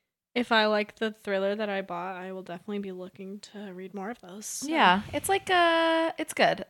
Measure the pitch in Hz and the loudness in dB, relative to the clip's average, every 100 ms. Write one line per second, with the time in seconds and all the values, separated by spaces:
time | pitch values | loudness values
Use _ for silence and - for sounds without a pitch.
0 | _ _ _ 240 233 220 214 214 208 - | _ _ _ -4 2 4 6 2 0 -4
1 | 220 214 208 196 196 208 208 196 190 175 | -4 -4 -2 0 0 0 -2 -4 -4 -6
2 | 185 180 185 190 185 175 - 202 196 180 | -6 -8 -10 -10 -10 -12 -6 -6 -6 -10
3 | 185 - 190 202 - 202 202 180 190 196 | -14 -14 -14 -14 -14 -14 -12 -12 -12 -8
4 | 196 240 180 202 - - 285 320 185 190 | -8 -10 -14 -14 -10 -8 -2 4 6 6
5 | - 294 - 392 392 359 339 330 330 330 | 2 -6 0 0 2 4 4 4 4 2
6 | 330 - 320 - 180 185 | 0 -2 -6 2 2 2